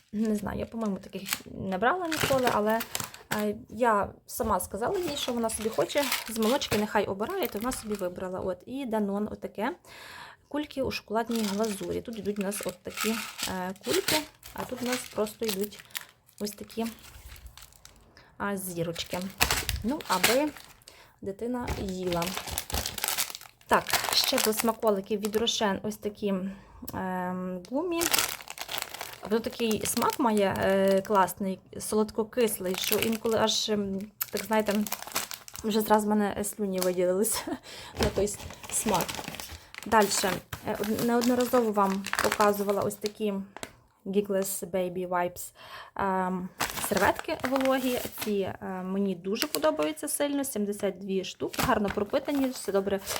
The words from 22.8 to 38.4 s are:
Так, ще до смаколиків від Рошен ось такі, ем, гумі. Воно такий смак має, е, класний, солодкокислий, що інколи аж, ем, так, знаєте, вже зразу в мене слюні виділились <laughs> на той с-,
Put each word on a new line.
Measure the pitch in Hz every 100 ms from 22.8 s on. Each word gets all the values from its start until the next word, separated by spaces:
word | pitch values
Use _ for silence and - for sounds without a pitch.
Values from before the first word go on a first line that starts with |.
| - - - - - - - _ -
Так, | 208 - - -
ще | - - 254
до | 220
смаколиків | 214 233 226 226 196 196 214
від | 208 214
Рошен | 226 - 214 190
ось | 214 214
такі, | 208 208 202 190 196 196 - - -
ем, | 190 185 180 180 185 185 180 175
гумі. | 262 359 339 - - - - - - - - - - - -
Воно | - 226
такий | 226 - 233 214 -
смак | 233 247 -
має, | 247 214 190 -
е, | 190 196 190 190
класний, | 190 202 180 - 190 185 - -
солодкокислий, | - 214 214 - 214 254 226 208 185 190
що | - 208
інколи | 226 220 226 220
аж, | 214 - -
ем, | 208 196 190 208 - -
так, | 208
знаєте, | 196 220 214 208 214 - - - - - - -
вже | 220 214
зразу | 214 214 208
в |
мене | 214 202 -
слюні | 208 - 202 185
виділились | 180 180 180 185 226 - - 285 -
<laughs> | - - -
на | 208 -
той | 208
с-, | -